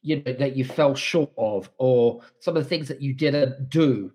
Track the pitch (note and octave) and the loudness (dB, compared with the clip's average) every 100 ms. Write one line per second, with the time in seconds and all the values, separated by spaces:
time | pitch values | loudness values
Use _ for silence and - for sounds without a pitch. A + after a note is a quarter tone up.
0 | D3+ C#3+ C#3 B2+ C#3 C3+ C3 - D3 C#3 | -2 -4 -4 -4 -2 -2 -4 2 2 2
1 | - F3 C#3+ - A2 G2+ F#2+ - C3 B2 | -2 0 -2 -2 -2 -2 -8 -2 2 4
2 | A#2 A#2 - _ - E3 C#3 E3 D3 D3 | 4 0 -16 _ -2 -2 -2 -4 -6 -6
3 | C#3 C3 D3+ C#3+ C3+ B2+ C3 D#3+ D3+ A2 | -6 0 0 2 0 -2 -2 2 2 2
4 | F#2+ | -4